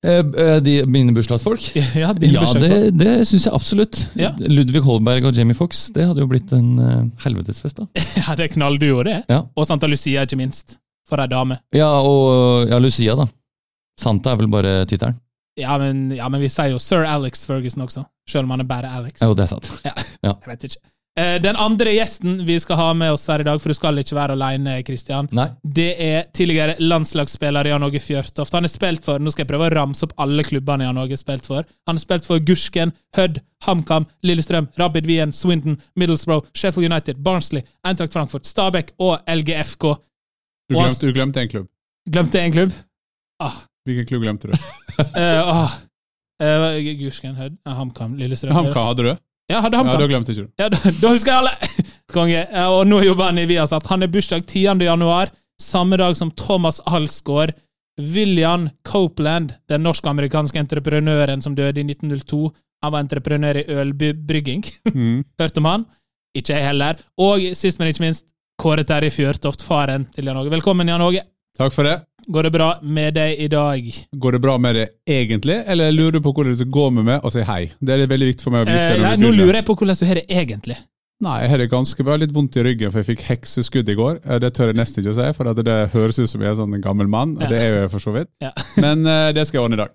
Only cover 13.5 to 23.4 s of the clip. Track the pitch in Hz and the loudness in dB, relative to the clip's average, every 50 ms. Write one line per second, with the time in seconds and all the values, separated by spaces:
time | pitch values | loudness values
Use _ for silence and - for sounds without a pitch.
13.5 | _ _ _ _ _ _ _ _ _ - - 120 110 101 - 131 127 107 113 110 | _ _ _ _ _ _ _ _ _ -6 -2 0 0 0 0 0 0 2 2 2
14.5 | 107 107 95 98 95 95 95 92 - 98 - 120 123 123 _ _ _ _ _ _ | 2 2 2 2 2 2 0 0 -2 -2 -2 -2 -4 -6 _ _ _ _ _ _
15.5 | _ - 135 127 143 143 139 139 135 135 135 131 135 127 117 127 135 139 143 135 | _ -10 -6 -4 -2 -2 0 -2 -2 -2 -2 -4 -4 -6 -6 -4 -2 0 -2 -2
16.5 | - - 156 139 131 123 - - 196 175 160 156 151 147 139 127 - - - - | 0 0 -2 0 0 -2 -2 0 0 0 0 0 -2 -2 -4 -4 -6 -8 -8 -6
17.5 | 139 135 123 127 120 - 131 127 - 127 127 _ _ _ _ - - 147 131 127 | -6 -6 -4 -6 -6 -8 -8 -8 -10 -10 -12 _ _ _ _ -6 -4 -2 -2 -2
18.5 | 127 127 131 127 127 123 123 131 127 127 120 117 - - - 117 107 95 101 85 | -2 -4 -4 -4 -6 -6 -6 -8 -10 -10 -12 -12 -6 0 2 2 4 2 2 0
19.5 | - - - - - - - 143 - - - - - - - 101 101 101 _ - | -2 -6 -10 -12 -14 -10 -10 -10 -8 -8 -10 -10 -10 -6 -4 -4 -4 -4 _ -18
20.5 | 120 117 - 131 - - _ _ _ _ _ _ _ - 165 175 175 175 170 196 | -18 -14 -12 -12 -12 -14 _ _ _ _ _ _ _ -2 -2 0 0 0 0 0
21.5 | 214 208 214 220 220 202 240 220 208 214 226 220 - - - 175 180 190 180 165 | 0 2 2 2 2 2 2 2 2 2 0 0 -4 -4 -2 -4 -4 -2 0 0
22.5 | 170 170 160 - 180 160 165 165 165 165 165 160 151 143 - - 156 151 | 0 0 0 -2 0 0 2 2 2 2 2 0 0 0 0 -2 -2 -2